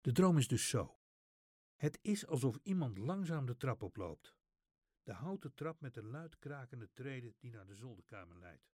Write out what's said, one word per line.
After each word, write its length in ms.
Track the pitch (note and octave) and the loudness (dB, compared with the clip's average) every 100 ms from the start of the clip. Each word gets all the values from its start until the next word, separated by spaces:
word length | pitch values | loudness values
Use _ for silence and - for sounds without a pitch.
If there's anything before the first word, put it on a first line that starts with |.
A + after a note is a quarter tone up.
De 120 | - | 2
droom 260 | B2 F#3 E3 | 8 8 8
is 100 | B2+ | 6
dus 200 | C#3+ - | 4 2
zo. 300 | B2 D#2 - _ _ _ _ _ _ _ _ | 0 -2 -6 _ _ _ _ _ _ _ _
Het 220 | D3 - | -2 -2
is 240 | - G3+ - | 0 0 2
alsof 300 | D3+ C3 A2 | 2 2 2
iemand 360 | - F#3 C#3+ G2 | 0 2 2 0
langzaam 480 | A#2 F#3+ F3+ D#3+ C3 | -2 0 0 0 0
de 100 | A#2+ | -2
trap 260 | C#3 A2 | -2 -2
oploopt. 540 | G2 - F2+ D2+ - _ _ _ _ _ _ _ | -4 -6 -6 -8 -14 _ _ _ _ _ _ _
De 100 | - | -12
houten 420 | F2+ D3 G3 D3 | -8 -6 -6 -8
trap 260 | - D#3 D#3+ | -6 -8 -6
met 140 | C#3 | -10
de 80 | A#2+ | -10
luid 360 | G#2+ C3 E3 - | -10 -10 -12 -14
krakende 540 | C#3+ C#3+ B2 B2+ G#2+ | -12 -10 -10 -12 -14
treden 420 | - C3 C3 A#2+ G#2 | -10 -8 -8 -10 -14
die 120 | B2 | -14
naar 160 | A2+ G2 | -14 -16
de 80 | |
zolderkamer 640 | G2+ B2 G#2+ - G#2+ F2 F2 | -14 -14 -14 -16 -16 -14 -16
leidt. 340 | F2 D2+ _ | -18 -18 _